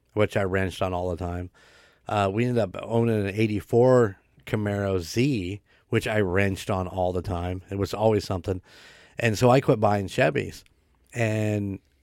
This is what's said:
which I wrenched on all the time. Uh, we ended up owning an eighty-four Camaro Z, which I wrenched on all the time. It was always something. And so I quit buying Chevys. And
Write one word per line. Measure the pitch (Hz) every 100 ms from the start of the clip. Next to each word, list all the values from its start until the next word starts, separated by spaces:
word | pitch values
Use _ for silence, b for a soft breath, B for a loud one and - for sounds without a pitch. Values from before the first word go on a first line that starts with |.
| _
which | - 104 113
I |
wrenched | 98 95 95 -
on | 95
all | 90 90
the | 87
time. | 90 87 90 b b b b b -
Uh, | 104 98
we | 101 123
ended | 120
up | 101 -
owning | 101 117 117 110 101
an | 98
eighty-four | 113 104 - 117 127 127 113 95 _ _ -
Camaro | 107 104 101 101 95
Z, | 82 - 135 123 90 101 - _ _
which | 113 120
I | 107
wrenched | 95 90 98 98 -
on | 98 90
all | 95 90
the | 90
time. | 87 87 87 92 -
It | 98
was | 95
always | - 110 104 -
something. | 95 95 92 b b b b b -
And | 117 104
so | 123
I | 131
quit | 135 123
buying | 107 104 95
Chevys. | - 135 139 101 - - _ _ _ _
And | - 113 110 107 104 101 95 - _